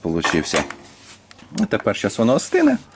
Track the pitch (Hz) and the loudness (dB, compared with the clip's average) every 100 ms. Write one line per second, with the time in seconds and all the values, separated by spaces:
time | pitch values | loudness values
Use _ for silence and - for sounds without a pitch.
0 | 85 82 - 85 - - - - - - | -2 -2 0 0 0 -2 -4 -10 -20 -20
1 | - - - - - - 214 104 - 98 | -20 -20 -20 -20 -10 -4 -2 0 0 -2
2 | 98 - 117 139 - 359 302 254 - | -2 2 2 2 0 2 2 2 -4